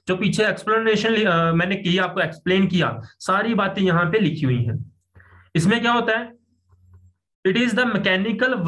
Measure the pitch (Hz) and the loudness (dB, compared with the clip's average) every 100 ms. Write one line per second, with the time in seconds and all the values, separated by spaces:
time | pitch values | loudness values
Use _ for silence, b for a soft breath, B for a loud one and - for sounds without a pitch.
0 | - 180 196 - 214 214 214 220 226 214 | -6 -2 0 0 0 -2 -2 0 2 0
1 | 220 220 208 165 165 165 180 196 175 185 | 0 2 2 2 2 2 0 -2 0 0
2 | 185 185 160 - 180 190 185 180 127 113 | 0 -2 -4 -4 0 2 2 2 0 -4
3 | B _ - 196 220 208 190 196 185 170 | B _ -2 -2 0 0 -2 0 2 2
4 | 170 220 160 - 135 120 113 107 - _ | 2 2 0 0 0 0 -2 -4 -8 _
5 | _ b b b b 185 180 233 233 240 | _ b b b b 0 2 2 2 0
6 | 233 220 240 - _ _ _ _ _ - | 0 -2 -6 -16 _ _ _ _ _ -20
7 | _ _ _ _ 190 233 240 202 247 196 | _ _ _ _ -2 0 0 0 0 0
8 | 180 190 220 214 254 233 | 0 0 -2 -2 -2 0